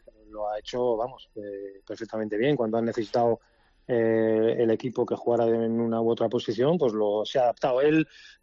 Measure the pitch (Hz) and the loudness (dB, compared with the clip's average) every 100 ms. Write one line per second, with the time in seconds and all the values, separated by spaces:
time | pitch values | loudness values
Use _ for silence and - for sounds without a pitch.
0 | - - 107 107 104 107 - 123 123 110 | -8 -20 -16 -8 -6 -6 -6 -2 0 0
1 | 123 127 - 110 104 98 101 98 - 104 | -4 -8 -18 -14 -10 -10 -12 -16 -14 -12
2 | 113 110 107 104 135 139 113 117 117 113 | -8 -6 -4 0 0 0 0 -2 -2 -4
3 | 104 123 117 117 _ _ _ _ - 120 | -2 2 2 0 _ _ _ _ -2 0
4 | 113 113 110 110 113 120 113 110 127 120 | 2 2 2 2 2 2 2 0 -2 -4
5 | 117 120 120 117 117 117 113 113 117 117 | -2 -2 0 2 2 2 0 0 0 0
6 | 113 117 113 117 - 107 135 175 135 107 | 0 0 0 -2 -2 0 0 2 2 0
7 | 104 104 107 139 123 - 143 127 147 156 | 0 0 -2 0 0 0 0 2 4 4
8 | 156 - - - | 0 -6 -20 -6